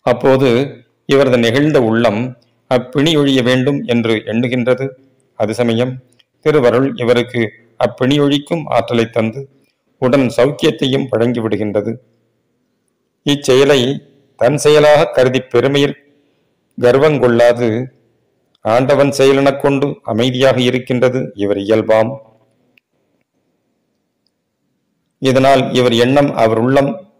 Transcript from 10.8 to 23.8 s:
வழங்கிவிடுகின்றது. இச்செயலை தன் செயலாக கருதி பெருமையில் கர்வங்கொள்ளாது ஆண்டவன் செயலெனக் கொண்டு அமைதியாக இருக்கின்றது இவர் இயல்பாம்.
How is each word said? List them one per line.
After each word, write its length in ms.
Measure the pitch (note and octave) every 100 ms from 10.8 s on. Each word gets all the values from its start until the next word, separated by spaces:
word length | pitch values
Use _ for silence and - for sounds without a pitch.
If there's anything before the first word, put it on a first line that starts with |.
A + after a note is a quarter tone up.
| C#3 C3+ C#3
வழங்கிவிடுகின்றது. 840 | A2 A#2 A#2+ A2 G2+ G#2 G#2 G#2 - _ _ _ _ _ _ _ _ _ _ _ _
இச்செயலை 800 | - C#3+ C#3+ C3 C#3 C#3+ B2 C#3+ - _ _ _
தன் 200 | A#2+ D3
செயலாக 480 | D3 D3+ D3 D3
கருதி 360 | E3 - B2+ B2+
பெருமையில் 560 | - A#2+ B2+ C#3+ C#3 - _ _ _ _ _ _ _ -
கர்வங்கொள்ளாது 1040 | A#2+ B2+ D#3 C#3+ B2 A#2 A#2+ A#2+ A#2+ A2 C3 _ _ _ _ _ _ _
ஆண்டவன் 480 | G#2+ A#2 C3 C#3+ C#3
செயலெனக் 520 | - C3+ C#3 C#3 C#3
கொண்டு 380 | C#3+ C#3 C#3+ -
அமைதியாக 580 | - G#2+ B2+ B2+ C3 B2+
இருக்கின்றது 680 | B2 B2 B2+ B2 B2+ B2+ -
இவர் 220 | - G2 G2+
இயல்பாம். 640 | G2+ A2 A2 A2 A2 - - _ _ _ _ _ _ _ _ _ _ _ _ _ _ _